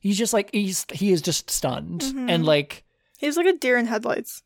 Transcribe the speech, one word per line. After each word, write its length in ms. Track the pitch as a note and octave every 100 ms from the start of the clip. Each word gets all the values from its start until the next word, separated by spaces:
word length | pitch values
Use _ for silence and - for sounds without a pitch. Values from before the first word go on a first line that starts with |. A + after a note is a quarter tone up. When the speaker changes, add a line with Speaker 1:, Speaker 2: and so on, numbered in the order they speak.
Speaker 1:
he's 180 | G3 G3+
just, 160 | A3+
like, 160 | A3 G3+
he's, 320 | G#3+ G3+ F3+ -
he 180 | - G3+
is 100 | F3+
just 280 | D#3+ D#3+ -
stunned. 520 | - C#3+ B2 D#3 E3+
Speaker 2:
Mm-hmm. 260 | C4+ C4+ B3
Speaker 1:
And, 160 | E3+
like, 400 | D#3 D3 C#3+ - _ _ _ _
Speaker 2:
He's 200 | C#4+ D4+
like 80 | F4
a 80 |
deer 240 | F#4 B3+ B3
in 80 | A#3
headlights. 560 | A3 A#3+ - A#3+ -